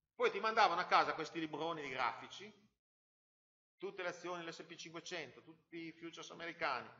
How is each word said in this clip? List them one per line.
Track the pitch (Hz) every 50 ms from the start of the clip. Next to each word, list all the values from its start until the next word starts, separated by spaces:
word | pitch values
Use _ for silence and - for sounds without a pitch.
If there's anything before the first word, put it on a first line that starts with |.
| _ _ _
poi | - 240 220
ti | - 202
mandavano | 214 220 220 226 208 180 170 175
a | 175
casa | 175 196 170 151 143 143
questi | 151 156 - - 170
libroni | 160 151 151 143 160 165 165 156 143
di | 135
grafici, | 127 123 127 113 104 120 123 123 - - 190 214 - - - - _ _ _ _ _ _ _ _ _ _ _ _ _ _ _ _ _ _ _ _ _
tutte | - 180 196 185 190 180
le | 175
azioni | 175 175 170 175 180 175 165
dell'S | 165 165 -
and | 165 165
P | 170
cinquecento, | 156 - 170 160 170 160 - 185 170 147 123 120 120 -
tutti | 160 160 - _ - 170
i | 170 165 165 156
futures | 160 165 165 160 170 156 -
americani, | - 147 170 170 165 170 165 147 131 120 113 107 -